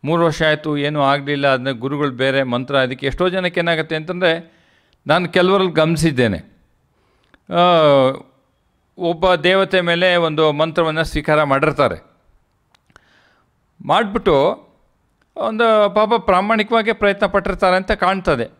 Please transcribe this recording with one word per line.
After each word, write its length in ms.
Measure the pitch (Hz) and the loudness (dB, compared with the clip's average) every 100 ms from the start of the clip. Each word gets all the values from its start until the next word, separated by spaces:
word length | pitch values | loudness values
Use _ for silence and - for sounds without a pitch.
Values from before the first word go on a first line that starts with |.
ಮೂರು 220 | 139 165 170 | -2 0 0
ವರ್ಷ 160 | 156 | 0
ಆಯ್ತು, 360 | 160 151 151 147 | 0 0 -2 -4
ಏನೂ 240 | 143 151 | -4 0
ಆಗಲಿಲ್ಲ, 460 | 139 143 143 143 139 | 0 0 -2 -2 0
ಅದನ್ನ 220 | 131 131 | 0 -2
ಗುರುಗಳು 420 | 123 131 143 143 | -6 -6 -4 -4
ಬೇರೆ 320 | 123 131 135 | -2 -2 0
ಮಂತ್ರ. 340 | 131 120 127 139 | -2 -4 -2 -2
ಅದಕ್ಕೆ 300 | 131 - 139 | -2 -4 -6
ಎಷ್ಟೋ 220 | - 180 | -2 -2
ಜನಕ್ಕೆ 300 | 185 180 180 | -2 -4 -2
ಏನಾಗುತ್ತೆ 360 | 170 160 160 160 | -2 -2 -4 -6
ಅಂತಂದರೆ, 580 | 156 180 180 165 165 _ _ _ _ _ - | -6 -2 0 0 -6 _ _ _ _ _ -2
ನಾನು 220 | 160 175 | 0 0
ಕೆಲವರಲ್ಲಿ 420 | 185 180 196 190 | 2 2 2 0
ಗಮನಿಸಿದ್ದೇನೆ, 680 | 160 156 165 165 127 120 95 - _ _ _ _ _ _ _ _ _ _ | 0 0 2 0 2 0 -2 -10 _ _ _ _ _ _ _ _ _ _
ಆ, 80 | 175 175 170 151 139 131 135 - _ _ _ _ _ _ - | 0 2 4 4 4 2 -2 -14 _ _ _ _ _ _ -6
ಒಬ್ಬ 380 | 175 165 185 175 | -4 0 0 2
ದೇವತೆ 460 | 165 190 190 190 | 2 2 2 0
ಮೇಲೆ 340 | 170 170 185 175 | 0 0 2 2
ಒಂದು 360 | 165 156 156 | 0 0 0
ಮಂತ್ರವನ್ನು 520 | 147 160 160 160 156 | 2 -2 0 -2 -2
ಸ್ವೀಕಾರ 400 | 156 156 143 151 | -4 -4 0 0
ಮಾಡಿರ್ತಾರೆ. 600 | 147 135 151 143 127 82 _ _ _ _ _ _ _ _ _ _ _ _ _ _ _ _ _ _ - | 2 2 0 2 0 0 _ _ _ _ _ _ _ _ _ _ _ _ _ _ _ _ _ _ -2
ಮಾಡಿಬಿಟ್ಟು 480 | 170 220 208 196 143 151 226 - _ _ _ _ _ _ - | 0 0 -2 2 2 2 -2 -12 _ _ _ _ _ _ -6
ಒಂದು 600 | 226 220 233 220 208 202 | -6 0 2 4 2 2
ಪಾಪ 180 | 214 233 | 0 0
ಪ್ರಾಮಾಣಿಕವಾಗಿ 760 | - 180 202 220 214 233 214 | 2 0 2 -2 0 0 0
ಪ್ರಯತ್ನ 320 | 220 208 202 196 | 0 0 0 0
ಪಟ್ಟಿರ್ತಾರೆ 500 | 196 190 185 190 185 | -2 -2 0 2 0
ಅಂತ 160 | 190 | 0
ಕಾಣ್ತದೆ. 600 | 208 180 196 185 139 113 | -2 0 -2 -2 -2 -4